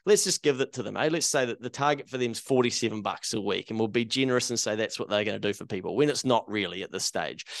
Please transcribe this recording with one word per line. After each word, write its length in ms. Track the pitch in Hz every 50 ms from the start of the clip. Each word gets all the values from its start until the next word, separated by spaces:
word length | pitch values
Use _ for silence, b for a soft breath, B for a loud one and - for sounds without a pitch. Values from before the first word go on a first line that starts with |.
| B
let's 200 | 190 208 202 -
just 180 | 190 170 -
give 200 | - 147 139 127
it 120 | 135 - -
to 80 | 127
them, 160 | 104 104 101 98
eh? 120 | 127 156
Let's 160 | 160 160 - -
say 180 | - 147 127
that 160 | 120 113 98
the 80 | 110 123
target 400 | - - 139 147 147 139 - -
for 80 | 123 127
them 140 | 127 117
is 80 | 113 -
forty-seven 640 | - - 139 127 123 120 - - - 113 107 107 101
bucks 320 | 101 87 - - - -
a 40 | 110
week. 300 | 98 101 95 92 95 -
And 80 | 113 110
we'll 100 | 117 110
be 160 | 104 120 117
generous 460 | 110 - 131 135 131 123 123 - -
and 100 | 120 110
say 160 | - 113 107
that's 240 | 107 110 107 - -
what 100 | 113 -
they're 160 | 104 104 104
gonna 120 | 104 101 104
do 160 | 104 104 98
for 140 | - 95 -
people 280 | 107 95 90 87 90
when 140 | 113 147 147
it's 160 | 135 - -
not 240 | 127 123 113 - -
really 320 | 101 107 98 87 87 95
at 100 | 92 -
this 140 | - 95 -
stage. 400 | - - 95 82 71 62 - - B B B